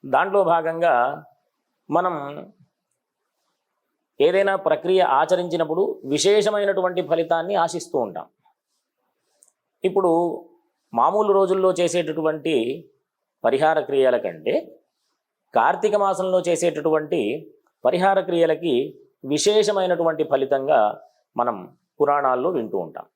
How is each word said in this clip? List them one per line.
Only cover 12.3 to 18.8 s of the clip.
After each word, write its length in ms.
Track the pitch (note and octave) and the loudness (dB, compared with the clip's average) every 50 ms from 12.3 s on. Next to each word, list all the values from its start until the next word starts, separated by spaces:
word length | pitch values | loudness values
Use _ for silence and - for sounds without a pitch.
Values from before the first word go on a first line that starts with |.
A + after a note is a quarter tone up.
| D#3 D#3 C#3 D#3+ D#3 B2 A2+ A#2+ C#3 E3+ - _ _ _ _ _ _ _ _ _ _ _ - | -4 -2 -4 -2 -2 0 -2 -2 -6 -8 -12 _ _ _ _ _ _ _ _ _ _ _ -2
పరిహార 360 | A#2+ A#2+ C3+ D#3 D#3 D#3+ D#3 | -2 0 2 2 2 2 0
క్రియల 360 | C#3+ - C#3 C3+ C3 B2+ B2 | -2 -2 0 2 2 2 2
కంటే 380 | - - F#2+ E2+ D#2+ D#2+ A#2+ E3+ D#4 - - - _ _ _ _ _ _ _ _ _ _ _ _ _ _ _ - | 0 -2 -6 -10 -6 -6 -4 -4 -4 -4 -6 -20 _ _ _ _ _ _ _ _ _ _ _ _ _ _ _ 0
కార్తీక 420 | A#2 A2+ C#3 F3+ - - G#3+ G3+ | 2 2 2 2 0 0 0 0
మాసంలో 440 | G3+ G3+ G3 F#3+ - F#3 F#3 F#3 F#3 | 2 2 0 0 -2 -2 0 0 0
చేసేటటువంటి 1120 | E3+ F3 E3+ E3 F3 E3+ - D3+ D3+ D#3+ D#3 D#3 D#3 D3+ F3 D#3+ A2+ G#2 B2 D#3 D#3+ - - _ _ _ _ _ - | 2 0 -2 0 0 -2 -2 -2 -2 0 0 0 0 -2 -2 -2 -2 -2 -4 -6 -10 -16 -20 _ _ _ _ _ -2
పరిహార 360 | B2 D3+ F3 F#3 G3 G3 G3 | 0 0 2 2 2 2 2
క్రియలకి 800 | F#3 F#3 F3 E3+ E3 E3 D#3+ D#3+ E3+ E3+ C3 A#2+ | 0 0 0 2 2 2 2 0 0 -2 0 0